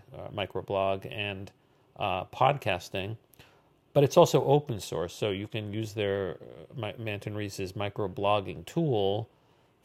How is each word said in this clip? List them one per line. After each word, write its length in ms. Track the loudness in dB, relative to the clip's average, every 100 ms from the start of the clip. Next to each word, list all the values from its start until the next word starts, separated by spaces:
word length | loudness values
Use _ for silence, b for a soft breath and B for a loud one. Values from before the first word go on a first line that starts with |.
| -16
uh, 140 | -14 -10 -6
microblog, 760 | -4 -4 -2 0 2 0 -4
and, 440 | -6 -6 -6 -12 _ b b b -4
uh, 300 | -2 -2 -4
podcasting. 920 | 4 4 4 0 -2 -4 -6 -4 -8 _ b b b b b _
But 100 | 4
it's 140 | 6 8
also 260 | 8 6
open 380 | 6 4 4 -6
source, 320 | -4 -4 -4
so 160 | -2 -2
you 180 | -2 -4
can 240 | -6 -4
use 220 | -6 -6
their, 380 | -2 0 0 -2 -6 -14 -18 -14 -8
uh, 60 |
Mi-, 200 | -8 -6
Manton 320 | -6 -6 -6
Reese's 380 | -6 -6 -6 -6
microblogging 920 | -4 -4 -2 -4 0 4 4 2 -8 -6
tool 640 | -2 2 4 4 2 -2 b b b b b